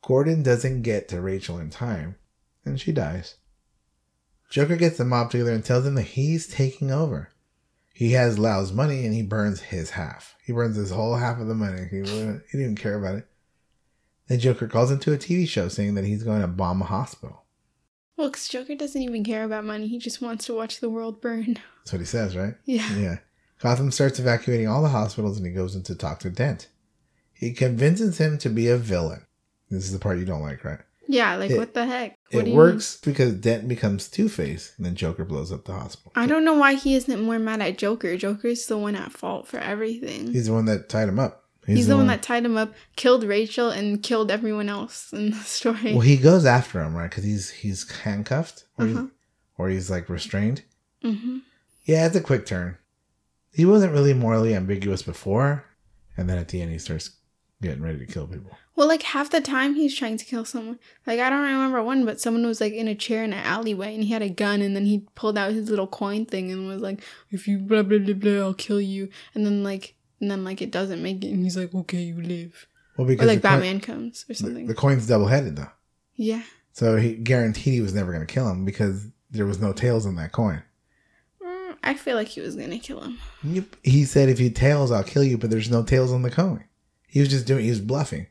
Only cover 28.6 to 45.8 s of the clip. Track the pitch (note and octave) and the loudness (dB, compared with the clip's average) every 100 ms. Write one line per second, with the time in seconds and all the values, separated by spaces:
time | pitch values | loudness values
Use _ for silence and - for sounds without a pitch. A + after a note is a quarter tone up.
28.6 | A#2 B2 A2+ F#2 E2 - - _ _ _ | 2 2 2 0 0 -6 -16 _ _ _
29.6 | _ F#2+ F#2+ F#2+ G#2 F2 F#2 D#2+ D2+ C2+ | _ -6 -4 -4 -2 -2 -2 -4 -6 -8
30.6 | D2 D2+ - _ - C4 A3 F3+ G3 B2 | -10 -12 -14 _ -2 2 2 0 0 0
31.6 | A#3 A#3+ A#3+ B3 A3+ - _ A#2+ G#2 C#3 | 0 -2 -2 -4 -8 -12 _ 0 4 8
32.6 | E3 G#3+ - - - C#3 B2+ G2 A2+ A#2 | 8 8 -4 -6 -4 2 2 2 0 0
33.6 | A#2 A#2+ A2 G2 - - G#3+ - D2+ E2 | 0 0 0 0 -4 0 0 0 -4 -6
34.6 | - - F2+ F2+ E2+ E2 F#2 D2+ D#2+ F#2 | -10 -8 -6 -2 -4 -4 -6 -6 -6 -10
35.6 | - F#2 - - - - A#3+ D#4 D#4+ D4+ | -10 -10 -10 -16 -8 -2 0 2 4 4
36.6 | C#4 C4+ C#4 C4 C4 A#3+ A3 A3+ A3 A3 | 4 2 2 0 2 -2 0 -2 -2 -2
37.6 | G3 F#3+ G3+ A3 F#3+ F3+ G3 G3+ A#3 A#3+ | -2 -2 -2 -2 -4 -4 -4 -4 -4 -4
38.6 | - G#3+ G#3 G3+ - - - - - - | -4 -4 -4 -6 -8 -10 -8 -8 -10 -10
39.6 | - G#3 A3 A#3 C4 - A#3 A#3+ A2 A2+ | -8 -6 -4 -6 -8 -10 -4 -2 0 2
40.6 | A2 G#2 - A2 G#2+ G2 C3+ - _ _ | 2 0 -2 -2 0 0 -2 -4 _ _
41.6 | - G#2+ A#3+ C#4 C4 G#3+ - A#3+ A#3+ A3 | 2 4 6 6 6 4 0 0 2 0
42.6 | A3 - - - B3+ B3 G#3+ G3+ G#3+ A#3 | 0 -6 -18 0 4 4 4 0 0 0
43.6 | A#3+ G3 G#3 G#3 G#3 A3+ G#3+ G#3 A3+ G#3+ | -2 0 -2 -2 0 0 2 0 0 -2
44.6 | G#3 G3+ A3 - - G#3+ G#3+ G#3+ - - | -2 -4 -8 -12 -12 -4 -2 -2 -6 -2
45.6 | A#3 A3+ | -2 0